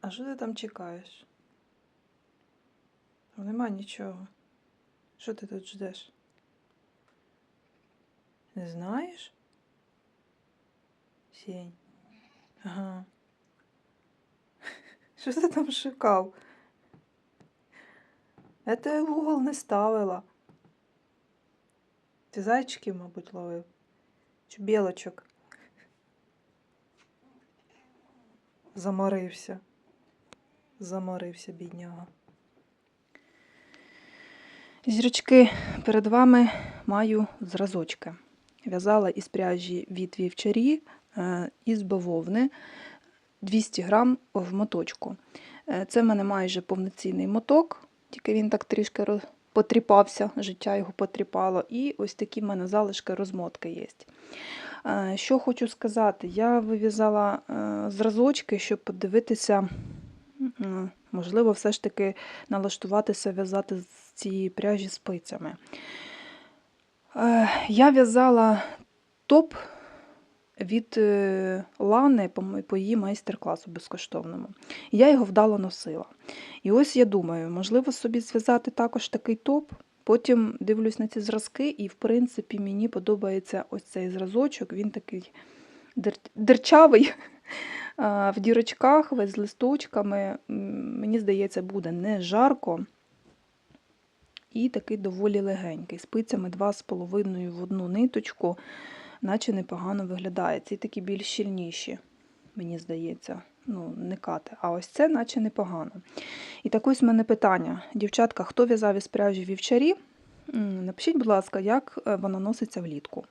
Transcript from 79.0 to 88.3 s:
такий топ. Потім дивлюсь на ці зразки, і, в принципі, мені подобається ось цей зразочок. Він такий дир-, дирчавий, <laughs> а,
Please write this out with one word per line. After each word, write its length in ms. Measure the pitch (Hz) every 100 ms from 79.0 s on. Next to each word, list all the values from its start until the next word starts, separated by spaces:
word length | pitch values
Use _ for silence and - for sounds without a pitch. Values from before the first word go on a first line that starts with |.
| -
такий 280 | 233 - 226
топ. 360 | - 285 302 - _ _
Потім 520 | - 233 240 247 220 -
дивлюсь 380 | 190 214 220 220
на 80 | 220
ці 140 | -
зразки, 480 | 208 220 - - 277
і, 200 | 294 202
в 60 |
принципі, 640 | - 220 233 247 - 214 208
мені 300 | 202 196 220
подобається 760 | - 185 208 196 190 185 - -
ось 120 | -
цей 280 | - - 185
зразочок. 640 | 185 185 208 277 - -
Він 180 | 185 208
такий 420 | 208 - 190 180 - - - - - _ -
дир-, 340 | 220 - -
дирчавий, 800 | - 214 254 - 302 320 233 277 - - - -
<laughs> 420 | - - - - -
а, 340 | 220 202 196